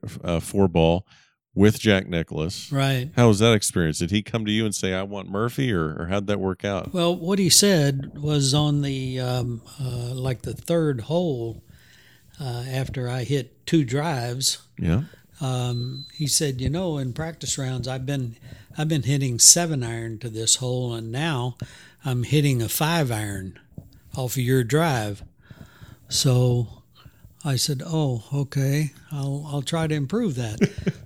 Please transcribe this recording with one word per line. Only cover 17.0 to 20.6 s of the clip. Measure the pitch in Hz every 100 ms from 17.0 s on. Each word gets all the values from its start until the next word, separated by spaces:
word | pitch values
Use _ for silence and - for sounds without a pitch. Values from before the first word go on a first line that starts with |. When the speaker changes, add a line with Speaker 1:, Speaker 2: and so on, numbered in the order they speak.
| 131
Speaker 2:
practice | 120 160 160 131 -
rounds, | 131 127 123
I've | 131 131
been, | 143 123 113 - - - -
I've | 156
been | 156
hitting | 120 143 135 117
seven | - - 175 147
iron | 117 117 113 110
to | 123
this | 110 113
hole, | -